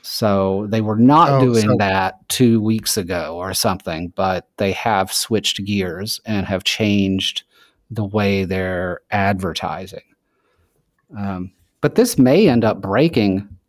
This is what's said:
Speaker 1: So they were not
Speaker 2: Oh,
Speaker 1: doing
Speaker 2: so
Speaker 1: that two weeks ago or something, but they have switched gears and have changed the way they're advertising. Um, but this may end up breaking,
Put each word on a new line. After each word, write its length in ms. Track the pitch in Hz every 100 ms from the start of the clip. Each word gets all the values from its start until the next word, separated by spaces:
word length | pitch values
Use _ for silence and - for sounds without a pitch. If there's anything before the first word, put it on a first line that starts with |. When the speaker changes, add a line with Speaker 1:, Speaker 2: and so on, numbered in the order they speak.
| -
Speaker 1:
So 600 | - 107 98 95 95 104
they 120 | 110
were 140 | 107 107
not 320 | 123 151 170
Speaker 2:
Oh, 100 | 139
Speaker 1:
doing 260 | 131 117 104
Speaker 2:
so 60 | 101
Speaker 1:
that 480 | 98 95 95 - _
two 320 | - 120 113
weeks 360 | 107 110 - -
ago 380 | 87 90 78 85
or 160 | 92
something, 600 | 92 113 92 - 80 87 -
but 320 | 95 92 _ -
they 140 | 98
have 400 | 95 117 101 95
switched 520 | - - 107 - - 98
gears 560 | 101 92 85 110 - -
and 200 | 104 90
have 180 | 95
changed 800 | - - 107 101 95 95 - - _ _ _ _ _
the 140 | 113 101
way 400 | 107 101 98 92
they're 560 | 95 92 92 92 87 _
advertising. 920 | 104 98 98 95 - 92 82 92 - _ _ _ _ _ _ _ _ _ _ _ 107
Um, 340 | 98 92 92 _ _ _
but 140 | 147 -
this 220 | 247 -
may 300 | 127 160 208
end 140 | 120 110
up 160 | 98
breaking, 680 | 95 123 165 151 101 95 101 -